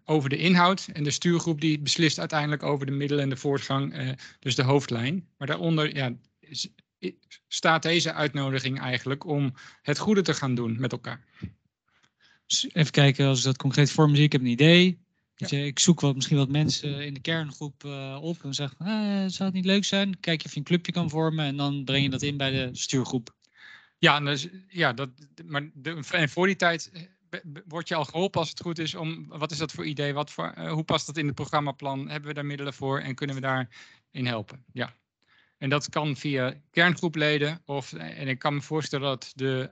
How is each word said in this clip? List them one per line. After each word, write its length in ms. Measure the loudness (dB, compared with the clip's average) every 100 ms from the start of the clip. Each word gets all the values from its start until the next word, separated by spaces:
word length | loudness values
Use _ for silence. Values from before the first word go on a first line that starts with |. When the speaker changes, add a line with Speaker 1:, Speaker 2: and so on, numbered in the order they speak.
| 0
Speaker 1:
over 240 | 0 2
de 80 | 2
inhoud. 520 | 4 6 6 4 -4
En 100 | -4
de 80 | -2
stuurgroep 500 | 0 2 2 0 0
die 180 | 0 0
beslist 400 | 0 2 2 2
uiteindelijk 440 | -2 0 0 -2
over 220 | -2 -2 -2
de 60 |
middelen 320 | -2 0 0
en 60 | 0
de 80 | -2
voortgang, 560 | -2 -2 0 -2 -2
eh, 160 | -4 -6 -8 -12 -10
dus 160 | -4 0
de 80 |
hoofdlijn. 640 | 4 4 2 -2 -2 -2 -6 -8
Maar 100 | -6
daaronder, 480 | -2 2 2 0 -2
ja, 180 | -4 -6 _ _
is, 280 | -14 -10 -10 _ _ _
i-, 160 | -10 -10 _ -20 -10
staat 360 | 0 2 4
deze 300 | 2 2 0
uitnodiging 680 | -2 -2 0 -2 -2 -2 -4
eigenlijk 460 | -4 -4 -4 -6 -2
om 280 | 0 0 -4 -14 -8
het 160 | -4 -2
goede 240 | 2 2
te 120 | 2
gaan 220 | 0 0 -2
doen 240 | -2 -2
met 120 | -4
elkaar. 340 | -6 -10 -14 _ -14 -14 -14 _ _ _ _ _ _ _ _ -4
Speaker 2:
S-, 200 | -2 0
even 200 | 0 2
kijken 360 | 6 6 6 2
als 120 | 2
ik 60 | 0
dat 120 | 0
concreet 340 | 2 4 4
voor 180 | 6 6
me 60 | 8
zie. 100 | 6
Ik 60 |
heb 100 | 4
een 60 | 2
idee. 580 | 6 8 10 8 4 _ _ _ -10
Weet 140 | -4
Speaker 3:
Ja. 80 | -4
Speaker 2:
je, 80 | -2
ik 140 | 2
zoek 200 | 4 6
wat, 160 | 4 2
misschien 220 | 2 2
wat 120 | 2
mensen 560 | 2 0 0 -4 -6 -8
in 80 |
de 60 | -8
kerngroep, 640 | -4 -4 -4 -8 -12 -12
eh, 360 | -12 -10 -10 -8
op 220 | -8 -8
en 100 | -6
zeg 200 | -6 -6 -6
van, 100 | -4
"Eh, 380 | -2 0 0 -2
zou 160 | -2
het 100 | -2
niet 120 | 0 2
leuk 200 | 2 2
zijn?" 340 | 0 0 -2
Kijk 240 | -2 -2 -2
of 60 |
je 60 | -6
een 80 | 0
clubje 260 | 0 0
kan 180 | -2 0
vormen 360 | 0 0 2 0
en 120 | 0
dan 260 | -2 -2
breng 200 | 0 2
je 60 | 2
dat 120 | 0
in 160 | -2 -2
bij 140 | 0
de 180 | 0 -2
stuurgroep. 640 | -6 -2 0 0 -4 -6 _ _ _ -20 -20 _ 2
Speaker 1:
Ja, 180 | 4 6
en 100 | 2
dus, 220 | -2 -4 -14 -10
ja, 260 | 0 0
dat, 160 | 0 -6 -10 -20 -20 -8
maar 240 | -6 -6
de, 280 | -10 -10 -8 -2
en 180 | 0 0
voor 160 | 2 2
die 100 | 4
tijd, 340 | 2 0 -6
eh, 80 | -16 -18 _ _
be-, 120 | -14 -12
be-, 180 | -16 -12
word 200 | -10 -4
je 80 | -4
al 100 | -2
geholpen 340 | -2 0 0
als 100 | -2
het 120 | -4
goed 180 | -8 -6
is 160 | -6 -6
om, 320 | -6 -8 -10
wat 240 | -6 -6
is 60 | -4
dat 140 | -6
voor 140 | -6 -6
idee? 280 | -4 -4
Wat 180 | -4 -6
voor, 140 | -8 -10
eh, 260 | -8 -6
hoe 120 | -6
past 220 | -2 -4 -4
dat 120 | -4
in 80 | -4
het 100 | -4
programmaplan? 720 | -2 -2 -2 -4 -6 -6 -6
Hebben 200 | -8 -8
we 60 | -8
daar 100 | -8
middelen 280 | -8 -8
voor 260 | -6 -2 -2
en 160 | -4 -6
kunnen 200 | -6 -4
we 60 |
daarin 840 | -2 -2 -2 -10 -20 _ _ -6 -2
helpen? 380 | -2 -6 -14 _
Ja. 220 | -8 -8 -10 _ _ _ _ _ -6
En 120 | 0
dat 200 | 0 0
kan 260 | -2 -2 -2
via 460 | -2 0 -2 -4 _
kerngroepleden 880 | 4 4 4 0 0 2 2 0 -4 -6
of, 280 | -8 -8
eh, 260 | -10 -12 -8
en 80 | -6
ik 120 | -2
kan 140 | -2
me 80 | -2
voorstellen 460 | -2 -4 -2 -2 -2
dat 240 | -4 -6 -6
de, 340 | -2 -2 -4